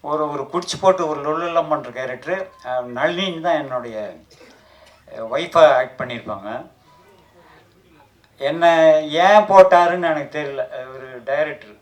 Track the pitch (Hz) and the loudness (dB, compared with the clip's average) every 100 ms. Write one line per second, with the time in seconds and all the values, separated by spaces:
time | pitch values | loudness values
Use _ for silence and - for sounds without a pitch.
0 | 147 151 151 143 135 175 180 - 190 185 | -4 -4 -4 -6 -6 -6 -6 0 0 2
1 | 160 151 147 160 170 165 156 147 123 127 | -2 -4 -4 -4 -2 -4 -2 -4 -4 -12
2 | 131 127 156 190 190 _ 123 127 123 120 | -10 -10 -8 -8 -8 _ -8 -8 -6 -4
3 | 156 175 190 165 170 156 139 127 120 107 | -4 -2 -6 -4 -2 -2 -4 -8 -8 -12
4 | 104 - _ _ - _ _ _ _ _ | -12 -16 _ _ -20 _ _ _ _ _
5 | _ - 113 139 170 170 151 131 127 - | _ -14 -8 -6 -2 6 6 6 -2 -8
6 | 127 117 - 101 101 120 175 _ _ _ | -10 -10 -12 -12 -10 -14 -14 _ _ _
7 | _ _ _ 175 _ _ _ _ _ _ | _ _ _ _ _ _ _ _ _ _
8 | _ _ _ _ 139 165 170 165 160 156 | _ _ _ _ -6 0 2 6 6 4
9 | 156 156 185 214 208 190 185 180 175 175 | 2 2 6 6 8 8 8 6 4 0
10 | 170 151 143 151 143 139 127 139 131 131 | -2 -4 -6 -10 -8 -8 -10 -10 -14 -16
11 | 127 127 117 143 156 143 - - | -18 -14 -6 -4 -4 -6 -18 -20